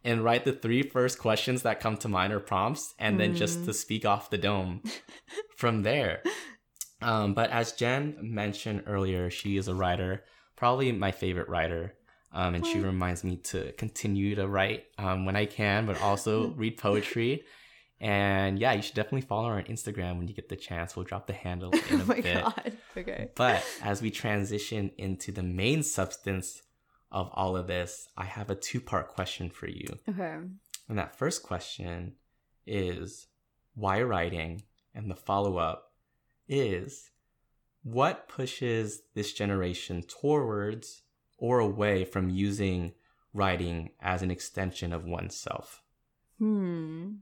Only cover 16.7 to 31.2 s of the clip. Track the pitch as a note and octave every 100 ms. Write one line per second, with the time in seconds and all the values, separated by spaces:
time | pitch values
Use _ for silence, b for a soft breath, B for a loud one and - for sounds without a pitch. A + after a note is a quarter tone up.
16.7 | A2+ G#2 G#2 G2+ A#2+ A#2 D3+ B B B
17.7 | B B _ G#2 G2+ G2+ G2 G2 G2 B2
18.7 | G#2 G2+ - G#2+ C3+ B2+ G#2+ A#2 G#2 -
19.7 | A2+ - G#2 F2+ F2 F2 - - F#2+ -
20.7 | E2+ E2+ - F2+ G2 - G2 F2+ F2 F2+
21.7 | E4 - D4 - A#3+ F3 F3+ A3 - A#3
22.7 | G#3+ - - F3+ - - - B2 G2 -
23.7 | - G#2 G2+ A2 - A2+ G#2 G2+ G#2 -
24.7 | G#2+ G2 - G2 F#2 - G2 F2+ F2+ G#2+
25.7 | D#3 C#3+ - F#2 - - F#2+ - - _
26.7 | _ _ _ _ F#2+ G2 - F#2+ F#2 F2+
27.7 | F2+ F2 - - - F#2+ - G#2 F#2+ -
28.7 | B2 - F#2+ C#2+ - F#2 - F2+ - E2+
29.7 | E2+ - - - F#3+ F3 D#3 F3+ F#3+ _
30.7 | - - G#2+ - -